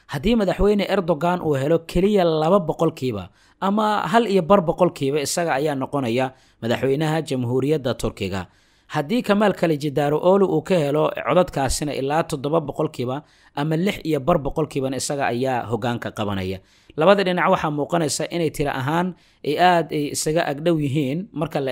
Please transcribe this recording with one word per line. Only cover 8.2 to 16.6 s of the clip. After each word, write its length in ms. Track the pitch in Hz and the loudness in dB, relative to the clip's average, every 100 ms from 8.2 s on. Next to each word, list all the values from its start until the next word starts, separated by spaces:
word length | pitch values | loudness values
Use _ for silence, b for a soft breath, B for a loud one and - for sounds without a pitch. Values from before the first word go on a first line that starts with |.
| 95 95 87 b b b b | -6 -6 -8 b b b b
Haddii 320 | 151 143 240 | -6 -2 -2
Kemal 300 | - 202 208 | 0 2 2
Kılıçdaroğlu 920 | 185 170 147 147 139 143 151 180 202 185 | 2 0 0 -2 0 0 2 4 4 4
uu 120 | 156 | 2
ka 120 | 151 | 0
helo 360 | 180 143 147 156 - 107 | 0 2 0 0 -2 0
codadkaasina 680 | 165 180 147 131 - 147 | 2 2 0 -2 -2 -4
ilaa 280 | 123 135 156 | -4 -2 -2
toddoba 380 | 165 147 143 160 | -2 -4 -2 -2
boqolkiiba 600 | 143 - 156 - 123 139 - b b | -2 -4 -4 -4 -6 -6 -10 b b
ama 220 | - 147 160 | -6 -2 0
lix 200 | 196 - | -2 -2
iyo 160 | 160 147 | -2 -2
bar 180 | 131 170 | 0 0
boqolkiiba 520 | 135 160 147 143 131 127 | 0 -4 -4 -4 -4 -4
isaga 300 | - 143 113 | -6 -2 -2
ayaa 380 | 120 131 120 107 | 0 -2 -2 -2
hoggaanka 400 | 113 120 117 104 | -4 -2 -4 -6
qabanaya. 480 | - 101 98 92 95 | -6 -4 -4 -4 -8